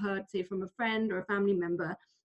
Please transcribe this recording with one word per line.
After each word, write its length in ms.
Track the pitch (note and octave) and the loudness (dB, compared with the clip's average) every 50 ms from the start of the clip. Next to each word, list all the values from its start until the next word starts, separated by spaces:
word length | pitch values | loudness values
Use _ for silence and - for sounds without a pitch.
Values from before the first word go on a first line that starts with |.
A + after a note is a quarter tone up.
| G#3 | -2
heard, 220 | G3 G3 F#3+ G3 - | -2 -2 -2 -4 -4
say, 140 | - F#3+ F3+ | -4 -4 -4
from 200 | - G3+ F#3+ F#3+ | -2 -4 -4 -4
a 60 | F#3 | -6
friend 420 | - - A#3 A3+ A3 A3 A3 A3 | -4 -4 -2 0 0 2 2 0
or 100 | F#3 F#3 | 0 -2
a 40 | F#3 | -2
family 300 | - G3+ G3+ G3+ G3+ G3+ | 0 0 2 4 4 4
member. 420 | F3+ E3+ E3+ F3 F3 E3+ D#3+ F#3 - _ _ _ _ | 2 2 0 0 -2 -2 -2 -4 -8 _ _ _ _